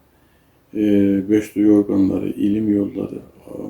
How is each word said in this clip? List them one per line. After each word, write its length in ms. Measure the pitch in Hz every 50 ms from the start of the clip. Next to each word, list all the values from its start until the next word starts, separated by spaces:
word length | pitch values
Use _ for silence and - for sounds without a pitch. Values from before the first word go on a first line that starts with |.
| _ _ _ _ _ _ _ _ _ _ _ _ _ _ -
e, 560 | 107 107 107 101 101 98 98 98 98 95 98
beş 260 | 107 107 107 - -
duyu 160 | 101 104 107 104
organları, 560 | 104 101 104 101 98 98 95 92 92 98 98
ilim 480 | 98 - 104 101 101 110 110 107 104
yolları, 420 | 101 98 98 98 101 101 - 101 101 - - _ _ -
e, 160 | - - - - 104